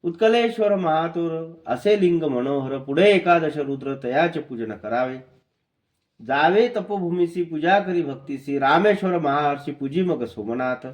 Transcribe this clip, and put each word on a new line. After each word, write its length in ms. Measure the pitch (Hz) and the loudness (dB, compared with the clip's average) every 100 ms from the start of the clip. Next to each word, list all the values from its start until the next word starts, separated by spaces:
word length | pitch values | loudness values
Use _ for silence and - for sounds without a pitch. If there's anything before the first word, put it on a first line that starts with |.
ઉત્કલેશ્વર 720 | 175 165 220 233 233 226 208 196 | -6 2 4 4 2 0 0 2
મહાતુર 800 | 175 156 165 170 170 160 165 - - | 0 0 -2 -2 -4 -4 -10 -14 -6
અસે 300 | 123 208 208 | -2 2 4
લિંગ 280 | 180 170 | 4 2
મનોહર. 560 | 156 127 131 143 131 139 | 0 -2 0 -2 -2 -6
પુઢે 240 | 139 139 | -4 4
એકાદશ 540 | 202 196 175 175 160 147 | 4 4 4 2 2 -2
રુદ્ર 380 | 139 139 139 139 | -4 -4 -6 -6
તયાચ 420 | 123 135 170 165 | -2 0 0 -2
પૂજન 380 | 143 120 110 104 | -8 -8 -8 -8
કરાવે. 440 | 107 117 127 131 - _ _ _ _ _ _ _ _ _ 113 | -4 -2 -2 -6 -16 _ _ _ _ _ _ _ _ _ -4
જાવે 400 | 135 156 196 233 | 2 4 4 2
તપોભૂમિ 600 | 220 196 202 175 175 175 | 0 -6 -4 -2 0 -2
સી 160 | 175 | -2
પૂજા 360 | 170 160 165 202 | -6 -2 2 2
કરી 240 | 185 175 | 2 -2
ભક્તિ 340 | 143 135 - 139 | -2 -8 -10 -10
સી. 200 | - 139 | -4 0
રામેશ્વર 600 | 139 160 208 196 185 175 | 4 4 4 2 0 0
મહાર્ષિ 520 | 147 143 147 143 139 | 0 0 0 -2 -8
પૂજી 300 | 147 139 156 | -8 -4 -2
મગ 220 | 180 143 | -2 -2
સોમનાથ. 600 | 117 - 104 120 127 127 131 | -4 -8 -6 -4 -4 -6 -10